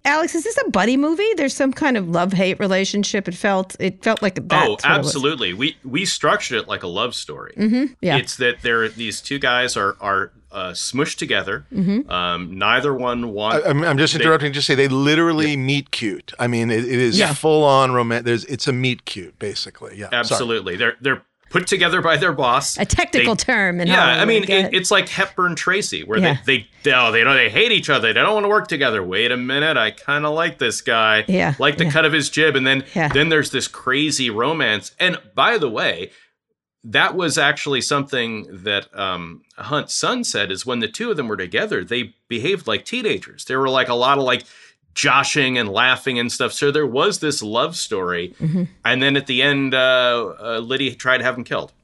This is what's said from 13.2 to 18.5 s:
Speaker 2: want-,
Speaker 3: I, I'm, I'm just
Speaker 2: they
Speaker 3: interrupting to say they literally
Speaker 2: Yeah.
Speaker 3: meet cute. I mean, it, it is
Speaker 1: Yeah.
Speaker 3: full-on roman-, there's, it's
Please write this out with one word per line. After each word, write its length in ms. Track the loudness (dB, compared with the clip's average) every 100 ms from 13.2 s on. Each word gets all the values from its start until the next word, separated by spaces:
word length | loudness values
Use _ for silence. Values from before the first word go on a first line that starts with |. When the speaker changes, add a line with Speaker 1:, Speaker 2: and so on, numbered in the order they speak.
| -4
Speaker 2:
want-, 340 | -4 0 0
Speaker 3:
I, 40 | 2
I'm, 160 | 0
I'm 140 | 2 2
just 160 | 2
Speaker 2:
they 60 | 4
Speaker 3:
interrupting 320 | 4 4 2
to 80 | -4
say 120 | 0
they 140 | 2 2
literally 600 | 2 2 4 2 2 0
Speaker 2:
Yeah. 60 | 0
Speaker 3:
meet 340 | 0 -2 -4
cute. 400 | -6 -6 -6 -12 -4
I 80 | -2
mean, 240 | 0 0
it, 120 | 0
it 140 | 0 0
is 180 | 2 2
Speaker 1:
Yeah. 180 | 0
Speaker 3:
full-on 580 | 0 2 4 6 6 4
roman-, 320 | 2 0 -2
there's, 200 | 0 -2
it's 200 | -2